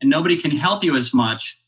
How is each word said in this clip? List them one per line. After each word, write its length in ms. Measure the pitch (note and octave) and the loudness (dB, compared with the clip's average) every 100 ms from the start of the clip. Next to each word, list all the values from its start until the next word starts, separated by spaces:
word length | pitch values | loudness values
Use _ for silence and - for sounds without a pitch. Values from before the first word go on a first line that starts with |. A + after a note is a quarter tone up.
And 100 | C3+ | 0
nobody 260 | D3+ F3 E3+ | 2 2 0
can 140 | D3 | 0
help 320 | C#3+ F#3 G3+ | -2 -2 0
you 140 | F3+ C3+ | 0 0
as 180 | A#2+ | 0
much 460 | B2+ A2+ A2+ - - | 0 0 -2 -8 -14